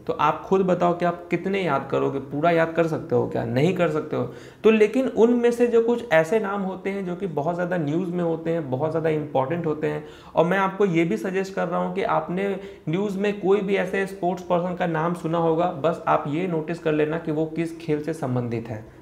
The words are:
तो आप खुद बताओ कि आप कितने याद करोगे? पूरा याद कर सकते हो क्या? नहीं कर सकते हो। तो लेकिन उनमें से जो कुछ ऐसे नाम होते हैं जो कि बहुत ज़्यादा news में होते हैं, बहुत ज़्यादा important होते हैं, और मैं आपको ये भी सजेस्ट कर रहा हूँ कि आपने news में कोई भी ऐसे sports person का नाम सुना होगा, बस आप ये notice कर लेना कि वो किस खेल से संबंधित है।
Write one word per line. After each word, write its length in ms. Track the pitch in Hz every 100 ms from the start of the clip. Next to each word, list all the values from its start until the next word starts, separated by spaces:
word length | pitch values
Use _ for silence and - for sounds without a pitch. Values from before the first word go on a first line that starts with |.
| -
तो 60 |
आप 280 | - 151 -
खुद 180 | - 190
बताओ 360 | 185 175 175 170
कि 60 |
आप 220 | 175 170 -
कितने 320 | 175 190 196
याद 240 | 170 135 127
करोगे? 280 | 135 139 131
पूरा 300 | 123 139 165
याद 220 | 165 160
कर 140 | 165 165
सकते 280 | 147 -
हो 120 | 123 120
क्या? 160 | 123
नहीं 300 | 117 120 170
कर 160 | 175 165
सकते 260 | 151 - 131
हो। 80 | 123 - - -
तो 60 | 214
लेकिन 380 | 220 208 262 262
उनमें 420 | - 233 247 240
से 160 | 233 240
जो 160 | 226
कुछ 300 | 233 233 -
ऐसे 260 | 160 160 226
नाम 220 | 196 202
होते 280 | 190 180 196
हैं 140 | 196 180
जो 100 | 175
कि 100 | 196
बहुत 260 | 147 151
ज़्यादा 220 | 175 175 180
news 340 | 143 156 180
में 140 | 175
होते 260 | 170 160 165
हैं, 180 | 165 139
बहुत 200 | 127 156
ज़्यादा 200 | 160 160
important 560 | 156 143 135 135 170 160
होते 200 | 151 151
हैं, 180 | 151 - - -
और 120 | - 170
मैं 120 | 190
आपको 280 | 190 190 202
ये 180 | 165
भी 120 | 165 214
सजेस्ट 380 | 196 185 190
कर 140 | - 180
रहा 120 | 180
हूँ 140 | 185
कि 80 | 185 -
आपने 340 | 160 160 175 196 190 - - -
news 300 | 180 208 190
में 220 | 202 202
कोई 200 | 180 202
भी 160 | 190 190
ऐसे 300 | 180 190 190
sports 360 | - 175 180
person 300 | - 180 180 180
का 100 | 180
नाम 260 | 156 170 175
सुना 220 | 160 170
होगा, 320 | 165 160 180
बस 280 | 170 156 165 -
आप 160 | 156 151
ये 180 | 151 185
notice 320 | 165 156 165
कर 140 | 160
लेना 260 | 151 151 165
कि 140 | 165
वो 140 | 151 156
किस 320 | 160 165 -
खेल 240 | - 147
से 100 | 151
संबंधित 540 | 160 135 127 120 113 113
है। 160 | 107 - -